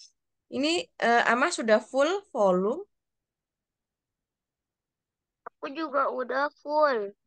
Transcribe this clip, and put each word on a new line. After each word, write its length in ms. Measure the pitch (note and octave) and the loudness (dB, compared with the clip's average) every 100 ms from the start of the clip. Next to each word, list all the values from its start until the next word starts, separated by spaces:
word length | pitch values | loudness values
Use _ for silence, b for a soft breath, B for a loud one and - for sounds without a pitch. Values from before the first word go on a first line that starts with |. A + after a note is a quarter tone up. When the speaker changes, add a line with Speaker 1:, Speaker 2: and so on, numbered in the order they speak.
| B _ _ _ _ A#3+ | B _ _ _ _ -4
Speaker 1:
Ini, 300 | D4 F4 - - | -2 -2 -4 -2
eh, 200 | A3+ A#3 - | 2 4 4
Amah 160 | A#3 D#4+ F4 | 2 0 -2
sudah 240 | A3+ G#3+ | 2 2
full 280 | A3+ C4 D4 G4 - | 2 0 0 0 -6
volume? 520 | B3 G3 F3+ G3 D#4 G4+ _ _ _ _ _ _ _ _ _ _ _ _ _ _ _ _ _ _ _ _ _ _ _ _ _ - | 0 2 2 0 -4 -10 _ _ _ _ _ _ _ _ _ _ _ _ _ _ _ _ _ _ _ _ _ _ _ _ _ -20
Speaker 2:
Aku 160 | - D4+ | -14 -10
juga 400 | C#4 D#4 C#4 C4+ | -8 -4 -2 -2
udah 320 | B3 A#3+ B3+ D4 - | -4 -6 -4 -4 -6
full. 560 | C#4+ D4+ D4 A#3 G3+ - | -4 2 2 2 -4 -12